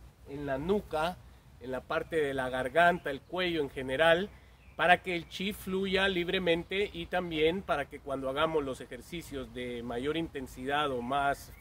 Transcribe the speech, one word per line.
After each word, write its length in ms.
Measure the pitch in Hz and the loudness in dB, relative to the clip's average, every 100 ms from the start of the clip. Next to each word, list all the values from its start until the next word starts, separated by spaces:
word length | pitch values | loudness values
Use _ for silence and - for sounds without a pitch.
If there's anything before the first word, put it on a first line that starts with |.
| - - - | -20 -20 -12
en 160 | 143 | -8
la 140 | 143 135 | -4 -2
nuca, 580 | 165 208 - 156 165 180 - - - - | 0 0 0 -2 -2 -4 -14 -20 -20 -16
en 100 | 123 | -8
la 100 | 127 | -8
parte 360 | - 156 160 165 | -2 -4 0 0
de 180 | 143 | 0
la 160 | 135 127 | 0 -2
garganta, 600 | 127 131 147 175 180 147 | -2 2 6 6 6 -2
el 120 | 139 | -8
cuello 400 | - 175 180 165 | -6 -2 0 0
en 80 | 139 | -2
general, 580 | 147 131 131 165 170 208 - - - - | -4 -2 4 6 6 2 -10 -20 -20 -14
para 280 | - 165 180 | 0 6 6
que 140 | 185 175 | 4 -6
el 100 | 151 | -6
chi 240 | - 190 | -6 -6
fluya 520 | 208 - 185 196 190 196 | -6 -4 -2 0 2 2
libremente 840 | 180 175 185 175 170 165 190 202 | 0 0 0 2 0 0 -2 -2
y 140 | 170 170 | -4 -4
también 560 | 180 180 160 160 190 | -4 -2 2 2 2
para 240 | 185 151 139 | 0 -2 -2
que 120 | 143 | -10
cuando 300 | 139 135 131 | -6 -4 -2
hagamos 340 | 135 160 160 | 2 2 2
los 200 | 139 123 | -2 -6
ejercicios 720 | 123 123 - 170 - 139 120 | -10 -14 -10 -10 -8 -10 -8
de 280 | 120 123 120 | -8 -6 -6
mayor 360 | 120 120 139 156 | -6 -4 -2 -2
intensidad 720 | 160 143 127 131 131 143 147 | -4 -8 -10 -8 -2 0 0
o 100 | 127 | -2
más 500 | 120 139 139 139 - - | -2 0 0 -2 -8 -12